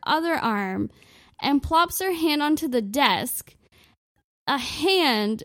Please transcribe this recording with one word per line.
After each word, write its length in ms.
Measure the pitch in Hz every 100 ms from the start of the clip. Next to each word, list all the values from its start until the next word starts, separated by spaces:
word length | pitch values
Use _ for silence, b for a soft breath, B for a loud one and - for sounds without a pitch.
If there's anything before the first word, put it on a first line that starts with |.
| -
other 300 | 311 330 320
arm 560 | 233 208 190 190 208 b b b b b
and 220 | 269 277
plops 360 | - 330 349 -
her 140 | 381
hand 300 | 330 320 294
onto 240 | 294 311 311
the 160 | 247
desk, 720 | 202 247 247 185 247 - - - b b b b _ _ _ _ -
a 140 | 269
hand 840 | 240 - 339 381 302 214 208 220